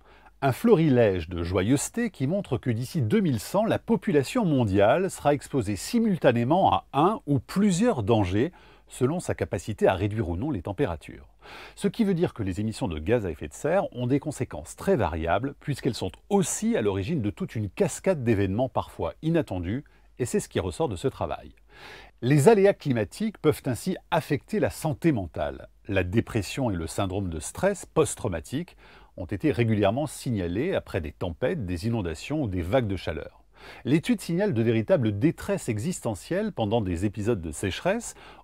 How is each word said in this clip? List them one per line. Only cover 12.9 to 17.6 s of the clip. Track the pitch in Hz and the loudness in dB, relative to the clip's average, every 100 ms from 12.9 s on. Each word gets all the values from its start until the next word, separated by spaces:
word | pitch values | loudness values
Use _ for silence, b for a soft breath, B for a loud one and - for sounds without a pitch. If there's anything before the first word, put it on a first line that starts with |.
| 78 | -4
gaz | 80 120 92 | 0 0 0
à | |
effet | 73 82 | -6 -10
de | |
serre | - 143 190 165 | -6 0 0 -2
ont | 120 123 | -4 0
des | 139 | 0
conséquences | 151 - 117 78 76 - | -2 -6 -6 -8 -12 -6
très | - 165 | 0 2
variables | 82 82 82 98 135 - | 2 -2 0 0 0 -8
puisqu'elles | - 131 139 | -6 -2 -2
sont | - 92 - - | -2 -8 -8 0
aussi | 202 170 - 220 | 0 0 -2 -2
à | 202 | 0
l'origine | 104 98 98 165 | 0 0 -2 -2
de | 104 | -2
toute | - 190 | -4 -8
une | 113 | -4